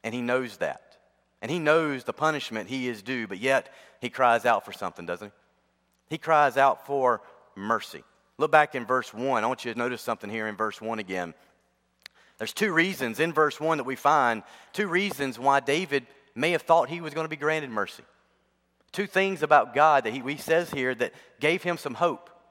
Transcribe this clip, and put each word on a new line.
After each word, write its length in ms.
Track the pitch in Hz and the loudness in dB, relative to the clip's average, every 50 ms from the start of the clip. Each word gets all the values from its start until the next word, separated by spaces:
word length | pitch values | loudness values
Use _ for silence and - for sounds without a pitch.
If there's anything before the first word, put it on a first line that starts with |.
| - | -8
And 100 | 113 110 | -6 -6
he 60 | 123 | -4
knows 360 | 120 120 123 127 127 120 - | -2 0 0 -2 -2 -4 -6
that. 400 | - 87 76 - - _ _ _ _ _ _ _ _ _ _ _ _ | -4 -4 -4 -4 -8 _ _ _ _ _ _ _ _ _ _ _ _
And 100 | - 113 | -8 -6
he 80 | 156 180 | -4 -2
knows 460 | 156 151 156 165 160 151 139 131 - | 2 2 2 4 2 0 -4 -6 -6
the 80 | - - | -8 -6
punishment 560 | - 151 156 156 143 - - 113 110 101 - | -2 -2 -2 0 -2 -6 -6 -8 -8 -8 -6
he 180 | 127 135 127 | -6 -6 -4
is 140 | 127 120 104 | -4 -6 -6
due, 260 | 95 117 131 123 113 | -8 -8 -6 -6 -6
but 100 | 95 98 | -6 -8
yet 360 | 92 113 131 135 131 - - - - - - _ _ | -4 0 2 2 2 0 -2 -20 -20 -20 -20 _ _
he 100 | - 120 | -10 -10
cries 360 | - - 131 120 117 117 110 | -2 2 4 4 4 4 4
out 180 | 123 117 101 - | 2 2 2 0
for 80 | - | -8
something, 340 | 95 - 101 92 - - 87 | -12 -8 -8 -8 -8 -10 -8
doesn't 220 | 85 87 92 104 | -8 -8 -8 -10
he? 60 | 101 _ _ _ _ _ _ _ _ _ _ _ _ _ _ _ _ | -18 _ _ _ _ _ _ _ _ _ _ _ _ _ _ _ _
He 80 | 156 | -12
cries 400 | 156 - 160 160 151 147 139 117 | -10 0 2 4 4 4 4 4
out 300 | 135 135 139 - - - | 4 4 4 4 0 -4
for 340 | - 143 139 131 123 117 107 - - - _ _ _ _ | -4 -2 2 2 2 2 2 -4 -16 -20 _ _ _ _
mercy. 500 | 95 98 107 113 107 - - - 73 - _ _ _ _ _ _ - | -10 -2 -2 -2 -2 -2 -8 -16 -18 -18 _ _ _ _ _ _ -2
Look 100 | 143 151 | 0 4
back 240 | 151 151 151 147 - | 6 6 4 4 0
in 100 | 131 120 | -8 -2
verse 300 | 101 127 127 117 - - | 0 0 0 0 -4 -8
one. 300 | 107 123 135 131 113 107 | -4 -2 0 0 2 0
I 40 | |
want 160 | 120 131 - - | 0 -2 -4 -6
you 80 | 120 | -8
to 60 | 110 | -4
notice 240 | 120 120 127 123 113 | -4 -4 -4 -4 -6
something 280 | - - 113 - - 101 | -4 -6 -6 -6 -6 -8
here 180 | 110 113 110 | -6 -6 -6
in 100 | 107 104 | -6 -4
verse 240 | 95 110 107 101 - | -4 -4 -4 -4 -8
one 160 | 110 110 113 | -8 -6 -6
again. 380 | 107 104 92 113 92 90 82 78 _ _ _ _ _ _ _ _ _ _ _ _ _ _ - _ _ _ _ _ _ | -6 -6 -6 -4 -4 -4 -6 -8 _ _ _ _ _ _ _ _ _ _ _ _ _ _ -20 _ _ _ _ _ _
There's 120 | 113 113 | -10 -8
two 220 | - - 214 214 170 | -4 -2 -2 2 2
reasons 460 | 160 165 190 185 - 131 117 113 127 | 2 2 2 0 -4 -4 -4 -2 -2
in 120 | 156 170 | -2 0
verse 280 | 160 156 156 147 - - | 2 2 2 2 0 -2
one 180 | 151 160 160 | -2 0 0
that 60 | 147 123 | 0 -2
we 120 | 127 135 | -6 -8
find, 460 | - - 147 156 151 131 120 113 107 - - - - - _ - | 0 2 4 4 6 4 4 2 0 -6 -14 -20 -20 -20 _ -6
two 140 | - 208 | -6 -4
reasons 500 | 190 165 180 202 202 - - 143 135 120 | 0 0 0 0 0 -2 -4 -4 -6 -4
why 220 | 110 127 139 139 139 | 0 2 4 4 4
David 480 | 127 131 139 165 185 165 143 139 123 - - _ _ _ _ | 2 2 0 0 0 0 -2 -2 -2 -4 -20 _ _ _ _
may 160 | 113 139 165 | -2 -2 0
have 120 | 175 156 - | 0 -2 2
thought 260 | - 170 170 131 131 | 4 4 4 4 0
he 100 | 160 175 | -4 -8
was 140 | 170 156 143 | -8 -8 -6
gonna 140 | 160 160 | -6 -6
be 80 | 156 156 | -6 -8
granted 340 | 147 143 151 156 156 151 131 | -2 -2 0 0 0 -4 -4
mercy. 340 | 113 107 98 - - - - _ _ _ _ _ _ _ _ _ _ _ _ _ _ _ _ _ | -4 -4 -4 -4 -6 -20 -20 _ _ _ _ _ _ _ _ _ _ _ _ _ _ _ _ _
Two 140 | - - 202 | -6 -6 -6
things 380 | 190 - 190 196 196 190 151 156 | -2 0 0 0 0 0 -2 2
about 320 | 147 151 143 113 123 113 | 6 6 6 6 4 2
God 280 | 139 147 160 151 135 117 | 4 6 6 6 4 2
that 80 | 113 | 0
he, 80 | 113 135 | -6 -6
he 160 | 120 131 147 | -6 -8 -8
says 340 | 139 - - 160 170 175 - | -8 -2 0 0 0 0 -2
here 240 | - 139 127 127 127 | -4 -2 -2 -2 0
that 180 | 113 123 - - - - _ _ _ | -2 -4 -4 -4 -14 -20 _ _ _
gave 220 | - 151 170 185 | 0 0 0 0
him 160 | - 175 170 | -2 -4 -4
some 160 | 156 - 143 120 | -4 -6 -10 -4
hope. 380 | 107 170 175 151 - - - - _ _ _ | 0 0 0 0 -4 -10 -20 -20 _ _ _